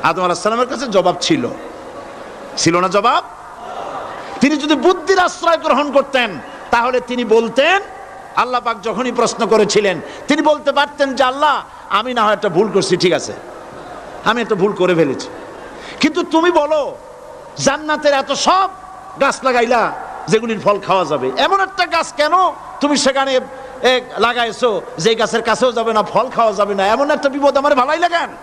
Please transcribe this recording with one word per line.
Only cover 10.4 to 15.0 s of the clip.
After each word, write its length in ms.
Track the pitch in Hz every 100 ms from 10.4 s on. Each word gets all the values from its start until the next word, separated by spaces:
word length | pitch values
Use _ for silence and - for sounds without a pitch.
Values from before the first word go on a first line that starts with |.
বলতে 300 | 302 294 277
পারতেন 440 | 269 294 294 277 240
যে, 80 |
"আল্লাহ, 400 | 254 269 302 247 - - -
আমি 240 | 196 240
না 100 | 240 214
হয় 80 |
একটা 160 | 208 208
ভুল 220 | 165 214
করছি, 240 | 190 - 180
ঠিক 160 | 180
আছে, 200 | 151 - - - - - - - - - -
আমি 180 | - 233
একটা 140 | 226 214
ভুল 180 | 202
করে 220 | 196 180
ফেলেছি, 320 | 170